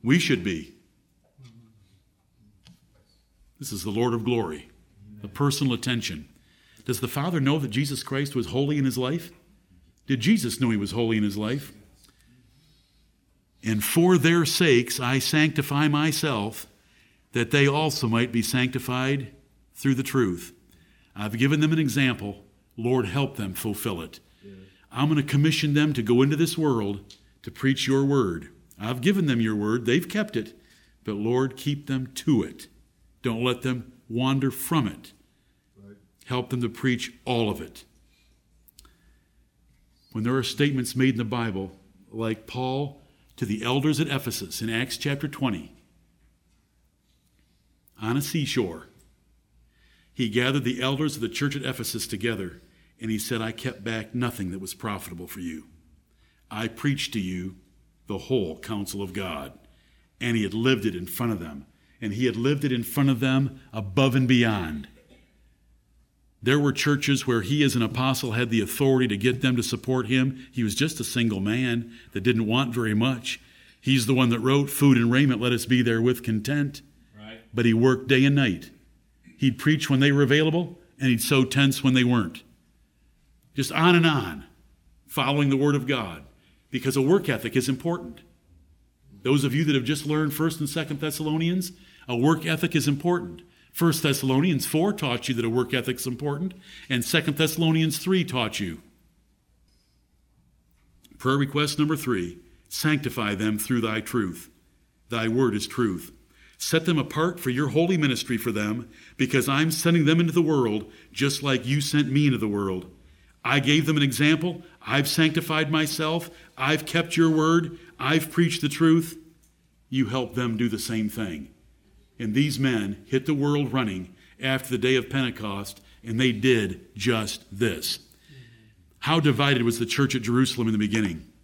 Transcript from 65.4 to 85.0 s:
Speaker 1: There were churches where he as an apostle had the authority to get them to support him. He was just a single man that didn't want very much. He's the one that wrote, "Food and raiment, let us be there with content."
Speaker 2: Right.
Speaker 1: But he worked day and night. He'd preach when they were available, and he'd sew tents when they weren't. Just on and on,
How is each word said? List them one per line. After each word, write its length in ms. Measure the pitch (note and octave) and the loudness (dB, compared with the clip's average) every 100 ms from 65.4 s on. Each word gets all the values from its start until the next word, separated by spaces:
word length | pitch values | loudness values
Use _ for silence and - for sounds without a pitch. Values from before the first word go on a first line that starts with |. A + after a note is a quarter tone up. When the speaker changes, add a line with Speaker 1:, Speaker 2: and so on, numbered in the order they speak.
| _ _ _ _ _ _ _ _ _ _ | _ _ _ _ _ _ _ _ _ _
Speaker 1:
There 160 | B2 C#3+ | 2 4
were 140 | C#3+ | 2
churches 540 | C#3 D3 C#3+ C#3+ C3+ - | 0 2 0 2 0 2
where 160 | A#2 | 0
he 200 | F#2+ D3 | 0 2
as 140 | C#3 B2 | 2 2
an 60 | |
apostle 500 | A2+ B2+ C3 B2+ B2+ | -2 0 0 0 -2
had 180 | A2 A#2+ | -2 0
the 100 | A2+ | 0
authority 480 | G2 - C#3 C3 B2+ | 0 2 4 4 2
to 80 | G2+ | 2
get 240 | A#2+ B2+ | 0 2
them 160 | C3 B2 | 0 0
to 60 | |
support 460 | A2+ G#2 - B2+ A2 | -2 -4 -2 -2 0
him. 380 | C3 C3 - - | 0 0 -2 -10
He 140 | - | -2
was 100 | A2+ | -2
just 260 | F#2+ D3+ - | 0 -2 -2
a 40 | |
single 360 | A#2 B2+ A#2 G2+ | -6 0 0 0
man 560 | G2 A#2 B2+ A#2 A#2 - - | -2 0 0 -2 -4 -16 -10
that 120 | G2+ | -2
didn't 240 | G2 A2+ G#2+ | 0 0 2
want 280 | A#2 C3 | 0 0
very 200 | A#2+ A2+ | -2 0
much. 460 | G#2+ B2 B2+ - - - - - _ | 2 2 0 -6 -10 -14 -20 -20 _
He's 260 | - C3+ A2+ | 0 0 2
the 80 | |
one 140 | B2+ B2 | 4 4
that 100 | A#2 | 2
wrote, 280 | B2 C#3 C#3+ | 2 2 2
"Food 300 | - C#3+ B2 | 4 6 6
and 120 | A#2 | 6
raiment, 300 | B2 C#3+ A#2+ | 4 4 2
let 120 | B2 | 0
us 120 | A#2+ | -2
be 160 | - B2+ | 2 2
there 220 | A#2+ A2+ | 4 2
with 220 | A#2 B2 | 2 0
content." 580 | - A2 G#2+ D3 C#3+ C#3 - _ _ - | -2 -4 -2 -2 -2 -6 -20 _ _ -20
Speaker 2:
Right. 240 | G#2+ - - | -20 -20 -8
Speaker 1:
But 100 | A2 | 2
he 80 | A#2+ | 4
worked 360 | A2+ B2+ C3 C3 | 6 4 4 2
day 160 | C3 | 4
and 100 | C#3 | 6
night. 360 | C#3+ C3 E2+ - - _ _ _ _ - - | 4 2 0 -6 -20 _ _ _ _ -20 -2
He'd 220 | C3+ A#2 | -2 2
preach 300 | D3+ D#3 - | 2 2 2
when 120 | C3+ | 4
they 120 | C#3 | 4
were 100 | C#3+ | 4
available, 580 | C#3+ D3 D#3 D#3+ D#3+ - - _ | 4 4 4 0 -4 -10 -20 _
and 120 | C3 | 2
he'd 120 | A#2+ | 2
sew 220 | - C#3 | 4 4
tents 380 | C3 C3+ C#3 C3+ | 4 4 2 4
when 120 | C3+ | 2
they 100 | B2+ | 4
weren't. 380 | B2 A#2+ F2+ - - _ _ _ _ _ _ _ _ _ _ | 4 2 0 -6 -20 _ _ _ _ _ _ _ _ _ _
Just 180 | - C3+ | -6 -4
on 220 | - E3+ | 2 6
and 120 | F3 E3 | 6 6
on, 380 | D3 F#2+ D#2 - _ _ _ _ _ | 2 -2 -10 -16 _ _ _ _ _